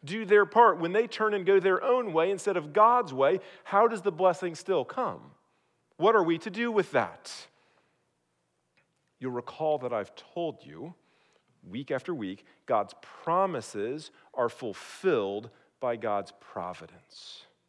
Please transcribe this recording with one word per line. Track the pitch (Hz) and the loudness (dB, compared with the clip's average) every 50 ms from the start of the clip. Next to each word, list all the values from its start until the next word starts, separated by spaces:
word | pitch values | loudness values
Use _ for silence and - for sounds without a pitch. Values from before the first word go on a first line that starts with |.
| - | -10
do | 143 175 220 226 | -8 -8 -8 0
their | 185 208 208 202 | 4 6 6 6
part, | - - 220 240 220 180 160 | 6 6 6 8 8 6 2
when | 165 170 | -2 -2
they | 180 208 233 233 | 0 0 0 -2
turn | - - 220 214 208 | -2 -4 -2 -2 -2
and | 202 185 | -2 2
go | 170 196 196 | 4 4 4
their | 180 196 185 180 | 4 4 0 2
own | - 269 247 254 247 214 | 2 2 0 0 0 0
way | 165 160 160 185 | 0 2 2 2
instead | 202 190 - 202 196 180 | 0 -2 -2 -2 -2 -2
of | 151 151 143 | -4 -2 4
God's | 208 208 226 240 247 233 170 135 | 6 6 6 6 4 0 -2 0
way, | 131 135 139 185 190 - - - - - | 2 2 2 2 0 -4 -10 -20 -20 -14
how | - - 196 220 233 | -2 2 4 4 4
does | 226 208 | 2 0
the | 175 202 | -4 -4
blessing | 175 156 185 185 175 - 185 180 165 | -2 2 2 2 2 2 -4 -8 -8
still | - - - 190 165 127 | -8 -4 -2 0 0 0
come? | - - - 254 196 101 78 - - - _ _ _ _ _ _ _ _ _ _ _ _ | -2 -4 -6 -4 -4 -6 -8 -14 -20 -20 _ _ _ _ _ _ _ _ _ _ _ _
What | _ 160 202 226 | _ 2 4 4
are | 220 180 | 4 4
we | 165 170 160 | 2 0 -2
to | - 220 | -4 -10
do | 180 214 233 233 226 | -6 -4 -4 0 0
with | 208 180 - | 0 -2 2
that? | - 131 110 87 85 - - - - - - - _ _ _ _ _ _ _ _ _ _ _ _ _ _ _ _ _ _ _ _ _ _ _ _ _ _ _ _ _ _ _ _ _ _ | 0 0 0 0 -6 -14 -18 -18 -16 -16 -18 -20 _ _ _ _ _ _ _ _ _ _ _ _ _ _ _ _ _ _ _ _ _ _ _ _ _ _ _ _ _ _ _ _ _ _
You'll | - 131 | -10 -8
recall | 123 123 120 - - - 160 156 151 147 | -6 -6 -8 -10 -10 -4 -2 -2 -2 -2
that | 127 123 120 | -2 -4 -4
I've | 110 101 95 - - | -4 -4 -6 -12 -20
told | - - _ 170 170 165 - - - | -20 -14 _ -6 -6 -6 -8 -10 -16
you, | - 73 78 131 165 180 _ _ _ _ _ _ _ _ _ _ _ _ _ _ | -20 -16 -16 -16 -16 -16 _ _ _ _ _ _ _ _ _ _ _ _ _ _
week | - - 123 143 - | -14 -12 -12 -8 -6
after | 147 131 - - 180 | -6 -6 -6 -6 -8
week, | 143 107 92 95 101 - _ _ _ _ | -6 -6 -8 -8 -10 -16 _ _ _ _
God's | - 123 107 101 101 - - | -2 0 0 0 -2 -8 -20
promises | - - - - - - 165 180 190 190 170 131 110 - - 107 101 113 131 156 156 - _ _ _ _ _ | -20 -20 -20 -12 -4 -2 0 0 0 0 -2 -6 -8 -8 -8 -8 -6 -6 -6 -8 -12 -16 _ _ _ _ _
are | - 123 117 | -2 -2 -2
fulfilled | - - 131 117 95 - - - - - - 190 165 120 101 98 101 104 117 117 - _ _ _ _ _ | -2 -6 -10 -10 -10 -10 -14 -18 -18 -2 0 2 2 2 0 -2 -4 -6 -8 -12 -20 _ _ _ _ _
by | - 127 120 | -4 -4 -4
God's | 113 107 113 104 101 98 - - _ | -2 -2 -2 -2 -2 -4 -6 -14 _
providence. | _ - - 101 87 90 90 - 82 82 80 87 _ _ - - - - - - - _ _ _ _ | _ -14 -10 -10 -8 -8 -10 -12 -16 -20 -20 -20 _ _ -20 -20 -20 -20 -20 -20 -20 _ _ _ _